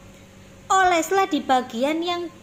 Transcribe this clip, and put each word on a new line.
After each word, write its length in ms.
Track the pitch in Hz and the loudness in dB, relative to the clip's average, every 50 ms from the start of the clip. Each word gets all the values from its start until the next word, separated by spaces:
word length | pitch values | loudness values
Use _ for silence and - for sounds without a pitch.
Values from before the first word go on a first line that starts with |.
| - - - - - - - - - - - - - - | -20 -20 -20 -20 -20 -20 -20 -20 -20 -20 -20 -16 -4 0
Oleslah 600 | - 381 370 359 359 330 320 - 381 392 381 381 | 2 4 4 4 2 2 0 0 0 0 0 0
di 100 | 311 277 | -2 -4
bagian 600 | - - 262 254 247 254 - 226 254 285 311 330 339 | 0 0 0 0 0 -2 -4 -2 -2 -2 -2 -2 -2
yang 240 | 359 349 349 349 320 - - | -4 -4 -4 -6 -10 -12 -14